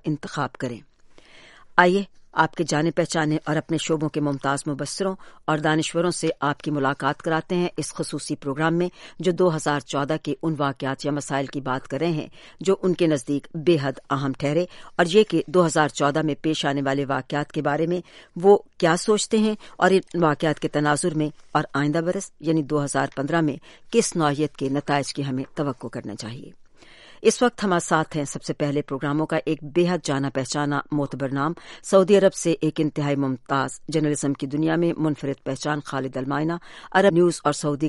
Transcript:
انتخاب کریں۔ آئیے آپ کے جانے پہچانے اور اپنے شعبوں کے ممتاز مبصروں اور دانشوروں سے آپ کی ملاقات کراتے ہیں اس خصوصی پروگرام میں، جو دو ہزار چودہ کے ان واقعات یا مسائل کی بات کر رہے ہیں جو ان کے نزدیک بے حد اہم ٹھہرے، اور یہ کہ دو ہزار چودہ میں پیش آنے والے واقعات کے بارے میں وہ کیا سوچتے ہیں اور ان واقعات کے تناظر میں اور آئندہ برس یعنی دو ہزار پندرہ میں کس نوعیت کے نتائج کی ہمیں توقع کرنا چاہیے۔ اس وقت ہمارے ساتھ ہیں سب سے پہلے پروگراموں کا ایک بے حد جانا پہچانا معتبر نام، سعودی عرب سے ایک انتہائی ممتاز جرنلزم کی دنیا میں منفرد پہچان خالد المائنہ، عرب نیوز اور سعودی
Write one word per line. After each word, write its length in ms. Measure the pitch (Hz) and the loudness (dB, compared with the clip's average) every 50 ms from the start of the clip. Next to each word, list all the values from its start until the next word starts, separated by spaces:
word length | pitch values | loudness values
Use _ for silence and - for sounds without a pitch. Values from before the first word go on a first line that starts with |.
| _ | _
انتخاب 480 | 147 151 143 - - - 156 139 120 - | -4 -4 -4 -6 -10 -6 -6 -6 -6 -6
کریں۔ 260 | - - 123 120 104 - _ _ _ - - - - - - - - - - - - - - - | -8 -8 -8 -8 -10 -16 _ _ _ -20 -20 -20 -20 -20 -20 -20 -20 -20 -20 -20 -20 -20 0 4
آئیے 260 | - 180 180 185 196 196 - - - - - - | 6 6 6 6 2 -2 -4 -12 -20 -20 -8 0
آپ 220 | - 160 160 - | 0 0 2 2
کے 80 | - 170 | -4 -2
جانے 280 | - 160 147 156 165 | 0 0 0 0 0
پہچانے 460 | - - 170 160 - 170 156 151 151 156 - | 0 0 -2 0 0 -2 0 0 0 -2 -2
اور 100 | - 156 | -2 -2
اپنے 220 | 160 - - 160 | -2 -2 -2 -4
شعبوں 320 | 151 - - 165 151 156 147 | -4 -2 -2 -2 -2 -2 -4
کے 120 | - 156 | -2 -2
ممتاز 460 | 147 143 143 135 - 139 139 139 - | -2 -2 -2 -2 -2 -2 -2 -2 -4
مبصروں 480 | 156 143 135 143 139 - - 196 190 190 - - - - - - | -6 -6 -6 -6 -8 -6 -4 -4 -4 -4 -6 -12 -20 -20 -10 -4
اور 120 | - 156 | -2 -2
دانشوروں 540 | 151 151 160 156 160 156 - - 170 170 180 | 0 2 2 2 2 0 -2 -2 0 0 0
سے 180 | 165 - - 160 - - | -2 -2 -2 -4 -2 -2
آپ 220 | 143 143 147 - | -2 -4 -4 -4
کی 100 | - 156 | -4 -4
ملاقات 500 | 151 147 135 135 139 - 139 139 147 - | -2 0 0 0 -2 0 -2 -2 -2 -2
کراتے 340 | - 175 160 160 160 - 185 | -2 -2 -2 -2 -2 -2 -2
ہیں 120 | 175 175 175 - | -2 -2 -2 -4
اس 160 | - 151 - - | -6 -8 -8 -6
خصوصی 420 | - 160 - - 147 - - 151 | -8 -8 -6 -6 -10 -6 -8 -8
پروگرام 380 | - - 143 135 143 156 165 165 | -6 -6 -8 -4 -2 0 0 2
میں، 160 | 170 175 180 - - - - - - | 0 0 -2 -4 -12 -20 -20 -14 -4
جو 120 | 165 185 | -2 -2
دو 240 | 175 170 185 180 160 | 2 4 2 2 2
ہزار 240 | 156 - 156 147 143 | 2 0 0 -2 -2
چودہ 360 | - - - 139 143 135 160 156 - | -4 -4 -4 -4 -2 -2 -2 -4 -2
کے 100 | - 143 - - | -6 -6 -4 -2
ان 120 | 165 160 | -4 -2
واقعات 480 | 135 147 139 135 _ - 131 135 - - | 0 -2 -4 -2 _ -4 -6 -6 -4 -4
یا 60 | 143 | -4
مسائل 340 | 147 147 139 - 143 135 139 | -4 -4 -4 -4 -4 -4 -4
کی 160 | 131 - 143 | -4 -6 -8
بات 260 | 131 147 127 135 - | -4 -4 -4 -4 -4
کر 120 | - 139 135 | -6 -4 -2
رہے 120 | 151 175 | -2 -2
ہیں 160 | 165 151 123 - - - - - - - | -2 -2 -4 -8 -14 -20 -20 -20 -18 -4
جو 160 | - 190 196 - - | 0 0 0 2 2
ان 100 | 185 170 | 0 2
کے 140 | - 180 | 2 2
نزدیک 400 | 160 156 135 - - 143 139 - - - | 2 2 0 0 -2 -4 -4 -4 -6 -12
بے 220 | 160 147 156 175 147 | -2 2 2 2 4
حد 100 | 135 139 131 - - - | 2 -2 -4 -6 -6 -4
اہم 220 | 139 135 143 139 135 - | -2 -2 0 -2 -2 -2
ٹھہرے، 260 | - 139 147 165 180 - - - - - - | -2 0 0 0 0 -2 -6 -18 -20 -10 0
اور 100 | - 175 170 | 0 0 4
یہ 140 | 165 214 214 | 6 4 4
کہ 180 | - - 160 - | 6 2 -2 -2
دو 180 | - 139 180 175 | 2 4 4 4
ہزار 220 | 160 - 160 151 | 4 4 2 2
چودہ 340 | 143 - - 143 143 139 160 | 2 2 0 0 2 2 2
میں 140 | 156 156 143 - | 0 0 -2 -2
پیش 240 | - 160 156 - - | -2 -2 -2 0 -2
آنے 160 | 147 139 143 139 | -2 -2 0 0
والے 200 | 135 135 139 143 | 0 0 0 0
واقعات 460 | 127 139 131 127 _ - 143 147 - | -2 -2 -4 -4 _ -4 -4 -4 -2
کے 100 | - 156 | -4 -2
بارے 260 | 139 147 143 147 165 | 0 0 0 0 0
میں 140 | 165 175 180 170 - - - - _ _ | 0 0 -4 -4 -10 -20 -20 -20 _ _
وہ 220 | 175 170 196 202 - - - _ | 2 6 6 6 6 4 -8 _
کیا 200 | _ - 165 165 | _ 2 2 2
سوچتے 400 | 175 - - 214 208 - - - | 2 2 0 0 0 0 0 0
ہیں 180 | 220 214 220 214 - - - - | 2 2 0 -2 -4 -10 -20 -4
اور 140 | - 175 185 | 0 2 4
ان 320 | 190 190 - - - 175 175 | 4 2 0 0 -2 2 2
واقعات 360 | 156 143 - - 156 147 - | 2 2 2 0 -2 -2 0
کے 80 | - | -4
تناظر 480 | 151 - 151 147 147 147 143 - 180 156 | -2 -2 0 2 2 2 2 0 -2 0
میں 140 | 156 151 151 - - - - | 0 -4 -4 -6 -12 -20 -4
اور 120 | - 151 151 - - | -2 -2 -2 0 -2
آئندہ 240 | 139 143 147 151 | -2 0 0 0
برس 340 | 165 165 170 180 196 190 - - _ | 0 0 -2 -4 -4 -6 -10 -16 _
یعنی 240 | - 160 160 160 147 | -2 0 0 0 0
دو 200 | 123 147 151 143 | 0 -2 -2 -2
ہزار 240 | 139 - 135 139 135 - | 0 -2 -2 -2 -2 -4
پندرہ 260 | - 135 143 165 170 | -6 -4 -2 0 0
میں 140 | 160 147 131 - - - - - - - | 0 0 -2 -4 -12 -20 -20 -20 -14 0
کس 240 | - 233 214 - - | 2 2 2 2 0
نوعیت 400 | 180 156 147 143 135 151 147 - | 0 0 0 0 0 -2 -4 -4
کے 140 | - 139 135 | -6 -4 -2
نتائج 440 | 135 143 - - 147 143 135 - - | -2 -4 -2 0 -2 0 0 -2 -6
کی 120 | - 139 | -6 -4
ہمیں 180 | 139 131 127 135 - - | -4 -4 -6 -8 -8 -6
توقع 320 | - 151 143 131 - - | -4 -4 -4 -4 -6 -10
کرنا 280 | 117 - 123 - - 101 | -12 -10 -10 -10 -10 -12
چاہیے۔ 360 | - - 107 117 131 - - - - - - _ - - - - - - - - - | -10 -10 -12 -12 -12 -16 -18 -20 -20 -20 -20 _ -20 -20 -20 -20 -20 -20 -20 -20 2
اس 200 | - 226 220 - | 2 2 4 4
وقت 220 | 254 240 - - 208 | 0 0 0 0 0
ہمارے 220 | 202 180 175 - | 2 2 2 2
ساتھ 320 | - 175 156 156 - - | 2 2 2 0 0 -4
ہیں 80 | 156 143 | -6 -6
سب 180 | - - 151 - | -4 -8 -10 -6
سے 100 | - 151 | -8 -4
پہلے 280 | - 151 143 139 147 | -2 -2 -2 -2 -2
پروگراموں 440 | 143 - 143 131 - 143 143 156 156 | -4 -4 -6 -4 -2 -2 0 0 0
کا 140 | - 165 160 - | 0 -2 -2 0
ایک 180 | 160 160 147 156 | -2 -4 -4 -6
بے 220 | 147 131 175 175 175 | -4 0 2 2 2
حد 80 | 180 170 - | 0 -2 -2
جانا 260 | - 143 135 139 139 | -2 -2 0 -2 -2
پہچانا 520 | - 135 131 - - 151 147 143 147 139 - - | -2 -4 -4 -4 -2 -2 -2 0 -2 -2 -4 -2
معتبر 380 | 151 147 143 135 - 127 139 131 | -2 -2 -2 -2 -4 -6 -6 -4
نام، 220 | 131 139 139 156 175 - - - - - - | -2 -2 -2 -2 -4 -6 -12 -20 -20 -18 -4
سعودی 340 | - - 190 190 165 208 | 4 4 6 6 8 6
عرب 160 | 196 190 190 - | 6 6 6 2
سے 220 | - - 170 165 - | 2 0 0 0 2
ایک 200 | - 156 - - | 0 -2 0 0
انتہائی 340 | 156 151 - - 147 143 143 | -2 0 0 -2 0 0 0
ممتاز 540 | 139 139 135 131 123 - - 139 139 131 135 - - - | 0 0 -2 -2 -4 -4 -2 -2 -2 -2 -2 -6 -12 -12
جرنلزم 460 | - 147 160 156 147 147 143 - 143 139 | -4 -2 0 0 0 0 0 0 -2 -2
کی 140 | - - | -2 -4
دنیا 280 | 139 135 147 156 160 160 | -6 -2 -2 0 0 2
میں 180 | 165 170 170 - | 2 2 0 0
منفرد 460 | - 156 156 147 - - 139 139 - _ | 0 0 0 0 -2 -4 -6 -6 -6 _
پہچان 360 | 135 135 135 - 151 147 147 143 | -8 -6 -4 -4 -4 -4 -4 -6
خالد 320 | - - 135 131 131 127 | -6 -6 -6 -6 -4 -6
المائنہ، 360 | 131 131 135 139 143 156 160 170 170 - - - - - - | -6 -4 -4 -2 -2 -2 -2 -4 -4 -8 -16 -20 -20 -20 0
عرب 220 | - 185 196 202 170 | 2 4 4 6 6
نیوز 280 | 170 175 175 160 - - | 6 4 4 4 2 0
اور 100 | 147 147 | 0 0
سعودی 340 | - - 151 147 139 156 | 0 -2 -4 -2 0 -2